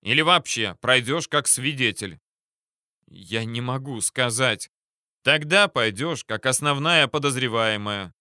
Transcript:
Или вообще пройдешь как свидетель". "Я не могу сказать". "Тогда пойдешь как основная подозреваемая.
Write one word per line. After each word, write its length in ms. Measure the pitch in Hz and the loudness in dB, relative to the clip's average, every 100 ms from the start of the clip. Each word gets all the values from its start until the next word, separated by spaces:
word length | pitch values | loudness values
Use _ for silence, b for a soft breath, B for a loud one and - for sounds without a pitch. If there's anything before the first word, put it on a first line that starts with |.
Или 200 | 104 135 | 0 2
вообще 540 | 156 175 - - 107 87 | 4 2 2 -4 -4 -4
пройдешь 480 | 120 127 120 156 - | 2 2 2 -4 -2
как 180 | 147 131 | -2 0
свидетель". 720 | - 131 143 120 - 98 80 _ _ _ _ _ _ _ _ _ | 0 -2 -2 -2 -2 -10 -12 _ _ _ _ _ _ _ _ _
"Я 380 | - 98 110 113 | -20 -8 -6 -4
не 160 | 117 | -6
могу 400 | 123 131 135 117 | -4 -6 -6 -6
сказать". 680 | - - 123 113 131 107 - _ _ _ _ _ | -4 0 0 2 0 0 -6 _ _ _ _ _
"Тогда 440 | 127 156 151 185 202 | 2 2 4 4 4
пойдешь 580 | 131 113 101 156 143 - | 2 0 0 -4 -4 -6
как 200 | 110 131 | -2 0
основная 640 | 127 147 143 151 165 135 | 0 0 0 2 4 4
подозреваемая. 1040 | 151 143 127 131 113 113 107 104 101 95 _ | 2 0 0 0 0 0 0 -4 -6 -8 _